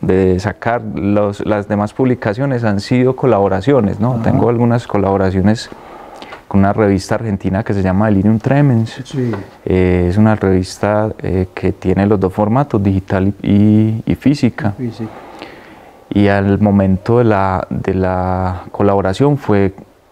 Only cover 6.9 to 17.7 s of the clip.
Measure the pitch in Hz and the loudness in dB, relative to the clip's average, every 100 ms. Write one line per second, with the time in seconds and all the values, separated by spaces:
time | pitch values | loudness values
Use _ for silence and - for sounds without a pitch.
6.9 | 95 - 107 113 98 92 95 - 101 92 | 0 -2 -6 -4 -6 -4 -4 -2 -2 0
7.9 | 92 110 95 104 113 131 139 143 117 113 | 0 2 2 2 0 0 2 2 2 -2
8.9 | - 123 139 123 101 95 - - 92 90 | -8 -10 -6 -6 -6 -12 -10 -2 2 2
9.9 | 90 87 98 110 107 95 95 92 - 104 | 2 2 2 2 2 2 0 -2 -4 -2
10.9 | 107 107 - 98 92 90 - 92 - 95 | 0 -2 -4 -4 -2 -4 -4 -4 -2 -2
11.9 | 92 101 104 95 107 104 123 143 110 101 | 2 2 2 0 0 0 0 0 0 0
12.9 | 95 - 98 98 - - 101 107 107 110 | 0 0 0 0 -2 0 4 4 4 2
13.9 | 113 139 135 135 143 120 - 101 101 120 | -2 -4 -2 0 2 0 -2 -6 -4 -8
14.9 | 110 113 - - - - - - - - | -8 -12 -14 -20 -20 -20 -20 -20 -20 -20
15.9 | - - 101 101 101 98 98 104 101 95 | -18 -4 2 2 2 2 2 4 4 2
16.9 | 92 - 120 113 101 95 92 - | 0 2 2 4 2 0 -2 -4